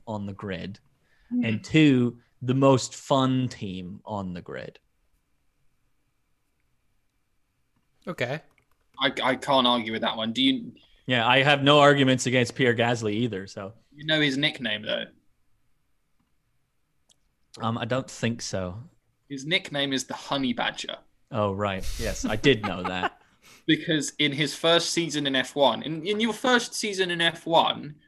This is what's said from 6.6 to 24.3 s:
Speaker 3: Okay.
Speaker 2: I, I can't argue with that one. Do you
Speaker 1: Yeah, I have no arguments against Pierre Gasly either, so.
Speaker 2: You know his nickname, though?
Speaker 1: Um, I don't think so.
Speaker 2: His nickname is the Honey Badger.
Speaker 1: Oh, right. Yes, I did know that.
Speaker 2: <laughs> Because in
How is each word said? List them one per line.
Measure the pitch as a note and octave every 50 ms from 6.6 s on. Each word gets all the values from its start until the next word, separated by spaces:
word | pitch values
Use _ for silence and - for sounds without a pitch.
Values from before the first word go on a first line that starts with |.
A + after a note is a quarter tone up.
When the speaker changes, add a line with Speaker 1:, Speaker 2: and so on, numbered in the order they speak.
| _ _ _ _ _ _ _ _ _ _ _ _ _ _ _ _ _ _ _ _ _ _ _ _ _ _ _ _ - G3
Speaker 3:
Okay. | E3+ - C3 A#2+ C#3 D#3 - _ _ _ _ _ _ _ _ _ _ -
Speaker 2:
I, | C3 C#3 C3+ C3+ A#2
I | C3 C3
can't | - - - C3+ C3 B2 B2
argue | B2 A#2+ A2 A2
with | A2 A2
that | A2+ - A2+ A2+
one. | A2+ A2+ A2+
Do | B2+ C3
you | C3+ C3+ A#2+ A#2 B2 - - _ _ _ _ _
Speaker 1:
Yeah, | - B2+ A#2+ A2+ A#2+
I | B2+ C3+ C3+
have | D3 C#3+ C#3 C3+
no | C#3+ D3 D3
arguments | C#3+ C#3+ C#3+ C#3+ C3+ C3 C3 B2+ -
against | B2+ B2 B2+ A#2+ - -
Pierre | - C3+ A#2+ A#2
Gasly | A2+ A#2 A#2+ B2 A2+ A2+ G#2+ G#2
either, | A2 B2 A#2+ G#2 F#2 G2 G2
so. | - G#2+ G2 F#2+ - _ _ _ _
Speaker 2:
You | D3 D3
know | D#3 D#3+ D#3
his | D3+ C#3+ C3 C#3
nickname, | D3 D3+ D3 - B2+ A2 G#2+ G#2+ G#2+
though? | - A#2 - - - - _ _ _ _ _ _ _ _ _ _ _ _ _ _ _ _ _ _ _ _ _ _ _ _ _ _ _ _ _ _ _ _ _ _ _ _ _ _ _ _ _ _ _ _ _ _ _ - A2
Speaker 1:
Um, | A2+ A2+ A2+ A#2
I | A#2+
don't | A2+ B2 C3 - -
think | - - - A2+ A#2 A#2
so. | - - - F#2+ F#2 F2+ F2+ A#2 B2 - _ _ _ _ _ _ _ -
Speaker 2:
His | C#3+ C3+ C3+
nickname | D#3 F3+ G3 F#3+ - D3+ C#3+ C#3 C#3 C3+
is | C3 -
the | - B2+
Honey | - - - C#3 C#3 C3+ B2+ A#2
Badger. | - A#2+ G#2+ - - - - - - - _ _ _ _ -
Speaker 1:
Oh, | D3 A2 G#2 G2+ F#2+
right. | G2 G#2 G2+ F#2+ F#2+ - - - -
Yes, | A2 G#2 F#2 - -
I | E3 A2
did | A2+ - D3 C3 A2 G#2+
know | G2 E2+ F2+ F2+
that. | F#2 F2+ F#2 F#2 - - _ _
Speaker 2:
<laughs> | _ _ _ _ - - - _ -
Because | D#3 D3+ - - D#3+ D3+ C3+ - - -
in | D3 C#3+